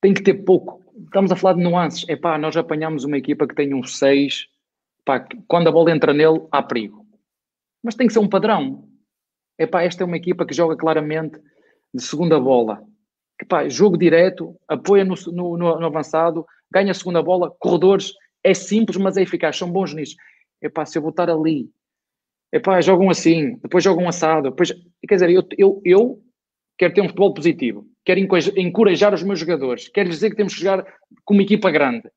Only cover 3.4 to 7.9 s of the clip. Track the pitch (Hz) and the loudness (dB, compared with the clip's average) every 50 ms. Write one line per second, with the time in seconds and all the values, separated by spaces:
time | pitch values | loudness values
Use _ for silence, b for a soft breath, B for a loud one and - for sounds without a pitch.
3.4 | 147 117 - - 147 139 139 131 123 - - - 143 135 139 139 139 135 - - | -4 -4 -2 -4 -4 -2 -4 -6 -6 -8 -6 0 2 2 4 4 2 -2 -4 -10
4.4 | - _ _ _ _ _ _ _ _ _ _ _ _ - 135 123 - - - 233 | -12 _ _ _ _ _ _ _ _ _ _ _ _ -4 -4 -4 -4 -10 -20 -20
5.4 | - _ - 170 170 165 151 165 165 165 165 147 160 156 143 147 156 156 160 160 | -4 _ 0 2 2 4 4 6 4 4 4 2 2 2 4 4 4 4 4 2
6.4 | 160 - - 143 131 - 127 120 107 101 - - - _ _ _ _ _ _ _ | -2 -2 -2 -2 -2 -2 -6 -6 -6 -8 -14 -20 -20 _ _ _ _ _ _ _
7.4 | _ _ _ _ _ _ _ _ - 233 | _ _ _ _ _ _ _ _ -10 -10